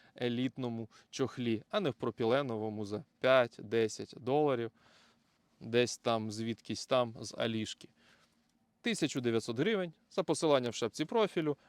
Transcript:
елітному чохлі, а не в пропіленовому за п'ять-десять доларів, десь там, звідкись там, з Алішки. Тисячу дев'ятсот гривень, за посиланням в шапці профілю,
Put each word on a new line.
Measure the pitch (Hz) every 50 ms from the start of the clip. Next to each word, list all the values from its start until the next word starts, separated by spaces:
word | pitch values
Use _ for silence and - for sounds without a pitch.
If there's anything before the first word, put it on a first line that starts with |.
| - _ - -
елітному | 127 123 120 120 127 127 - - 127 120 117 113 113 - - - - _
чохлі, | - - 135 113 - 131 120 117 110 104 - _
а | - 214
не | 190 139
в | -
пропіленовому | - 127 120 - - 117 113 123 143 143 127 113 107 110 110 107 110 107
за | 98 104 - - _ _ _
п'ять-десять | - 127 131 131 120 117 - - - 104 117 113 113 107 - - 110 - - -
доларів, | 110 123 135 151 151 143 131 117 117 113 - _ _ _ - - _ _ _ _ _ _ _ _ _ _ _ -
десь | - 117 113 123 123 117 -
там, | - - 123 117 110 107 110
звідкись | 104 110 113 117 110 - - - 110 - -
там, | - 135 127 120 117 113 -
з | 117 - - -
Алішки. | - 117 113 110 110 - - - - - _ _ _ _ _ _ _ _ _ _ _ _ _ _ _ _ _ _
Тисячу | - 240 208 - 165 139 - 143
дев'ятсот | 120 120 113 113 - - 113 123
гривень, | 156 220 226 190 180 170 - _ _ _
за | - 202
посиланням | - - 151 - 170 156 143 131 123 120
в | -
шапці | - 123 107 - - 156
профілю, | - 233 226 214 180 - 185 156 151 143 - _